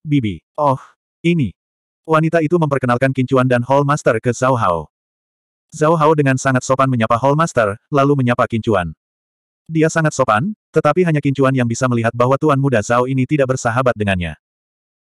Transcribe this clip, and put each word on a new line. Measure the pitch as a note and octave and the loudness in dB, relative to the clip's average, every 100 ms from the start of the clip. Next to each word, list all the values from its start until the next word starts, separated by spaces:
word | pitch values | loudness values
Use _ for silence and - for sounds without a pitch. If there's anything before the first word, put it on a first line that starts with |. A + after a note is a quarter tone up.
Bibi." | D#3 C#3+ A2 E2 - - | -2 -2 -2 -6 -10 -2
"Oh, | D3 C3+ - _ _ _ | 0 -2 -6 _ _ _
ini." | E3+ E3+ A2 - _ _ _ _ | -2 0 -2 -6 _ _ _ _
Wanita | - D#3 D#3+ E3+ | -2 0 2 0
itu | D3+ F3 | 0 0
memperkenalkan | D#3 C#3 B2 A#2+ C3+ C3+ | 0 -2 -2 0 0 -2
Qin | |
Chuan | B2 C3 C3 | 0 0 2
dan | B2 | 0
Hall | A#2+ C#3 C#3+ | 0 0 2
Master | D3 - A2+ | 0 0 -2
ke | B2 | -2
Zhao | A#2 C3 B2 | -2 0 0
Hao. | G2+ E2+ D2+ _ _ _ _ _ _ _ _ | 0 -2 -4 _ _ _ _ _ _ _ _
Zhao | - D3+ E3 | -2 0 4
Hao | D3+ | 4
dengan | D#3 C#3 C3 | 4 2 0
sangat | C3+ B2+ - | 0 -2 0
sopan | C3 C3+ | 0 0
menyapa | B2 A2 A#2 | 0 0 0
Hall | C3+ | 2
Master, | D3+ E3 - G#2 G#2+ _ | 0 0 0 -2 -2 _
lalu | C#3+ C#3 C#3+ | 0 2 2
menyapa | A#2+ B2 | 0 0
Qin | A2+ A2+ | 0 -2
Chuan. | A2+ G2+ E2+ - _ _ _ _ _ _ | 0 0 -2 -8 _ _ _ _ _ _
Dia | - D#3+ D#3 | -8 0 0
sangat | E3 D#3 | 0 -2
sopan, | - B2 G#2+ F#3 G#3+ _ | 0 0 0 -2 -8 _
tetapi | D#3+ D3+ D#3+ F3 | -2 0 2 2
hanya | D3 | 0
Qin | C#3+ | 0
Chuan | C3+ C3 C3 | 0 0 2
yang | |
bisa | A#2+ A2+ C3 | 0 -2 -2
melihat | A#2+ A#2 | 0 -2
bahwa | A#2 B2 C#3 | 0 0 0
Tuan | D#3 C3+ | 0 0
Muda | C#3 A#2 | 2 0
Zhao | G2+ A#2+ B2+ | 0 0 0
ini | C3+ | -2
tidak | B2+ D3+ B2+ B2+ | 0 0 0 -2
bersahabat | B2 A#2 B2+ G#2+ | -2 -2 0 -2
dengannya. | G2+ F#2+ E2 D2+ _ _ _ _ _ _ | -2 -2 -4 -10 _ _ _ _ _ _